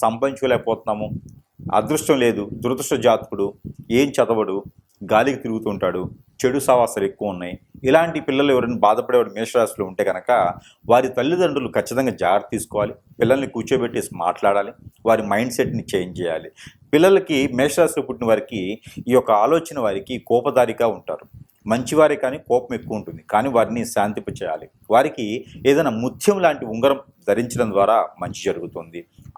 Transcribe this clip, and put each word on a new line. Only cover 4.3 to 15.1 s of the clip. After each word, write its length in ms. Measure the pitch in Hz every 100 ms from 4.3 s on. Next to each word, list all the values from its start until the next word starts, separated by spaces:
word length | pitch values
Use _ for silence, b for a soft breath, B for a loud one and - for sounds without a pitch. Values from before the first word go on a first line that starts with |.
| 113 98 98 - - _ _ 98
గాలికి 280 | 107 131 120
తిరుగుతుంటాడు, 580 | 117 110 110 98 92 90 90 - _ -
చెడు 200 | 127 139 135
సావాసాలు 400 | 123 113 107 98
ఎక్కువ 260 | - 104
ఉన్నాయి, 200 | 90 87 - _ - 131
ఇలాంటి 300 | 156 170 156 -
పిల్లలు 220 | 135 143
ఎవరైనా 240 | 127 117 117 104
బాధపడేవాడు 440 | 110 117 123 110 101
మేషరాశిలో 480 | 110 123 110 - 95
ఉంటే 140 | 92 95
కనుక 220 | 92 - 120 87 - B B -
వారి 180 | 220 131 127
తల్లిదండ్రులు 520 | 131 180 175 139 123 110
ఖచ్చితంగా 380 | - 120 131 -
జాగ్రత్త 280 | 87 101 -
తీసుకోవాలి. 420 | 107 - 104 104 - _ -
పిల్లల్ని 280 | 117 135 135
కూర్చోబెట్టేసి 560 | 113 107 131 120 120 - 90
మాట్లాడాలి, 500 | 85 87 104 101 101 - - -
వారి 160 | 113